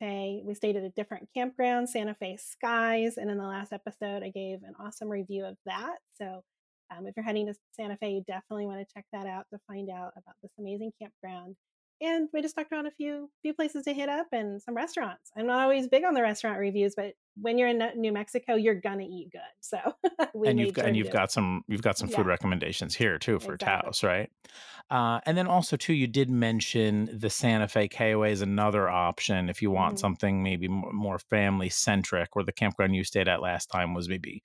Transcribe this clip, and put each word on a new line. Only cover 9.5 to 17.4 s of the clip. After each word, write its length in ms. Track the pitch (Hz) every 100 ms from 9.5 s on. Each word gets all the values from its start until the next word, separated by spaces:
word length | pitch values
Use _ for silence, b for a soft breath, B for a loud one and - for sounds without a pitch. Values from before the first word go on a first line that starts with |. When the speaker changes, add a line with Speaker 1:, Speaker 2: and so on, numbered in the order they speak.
Speaker 1:
to 80 | 208 _
find 220 | 202 196
out 240 | 180 180 190
about 200 | - _
this 80 | 190 -
amazing 320 | 202 202 220 -
campground. 540 | 208 _ 185 180 180 190 _ _ _ _
And 260 | 320 330 311
we 80 | 311
just 160 | 302 320
talked 120 | 302
about 120 | 311 302
a 60 |
few, 400 | 294 294 294 285 _
few 120 | 302
places 320 | 311 311 302 277
to 80 |
hit 160 | 277 285
up 180 | 294 339
and 280 | 240 208 202
some 140 | - 233
restaurants. 560 | 320 339 226 175 -
I'm 140 | - 233
not 140 | 247
always 260 | 262 269 254
big 160 | 262
on 100 | 359
the 80 | 294
restaurant 380 | 226 208 226 196
reviews, 340 | 202 196 202
but 200 | 196 202 - _
when 200 | -